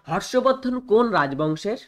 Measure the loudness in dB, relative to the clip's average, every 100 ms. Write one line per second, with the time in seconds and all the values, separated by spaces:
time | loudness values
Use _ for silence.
0 | -6 -6 -2 0 2 0 -2 -4 2 2
1 | 4 2 0 0 -2 -2 -4 -6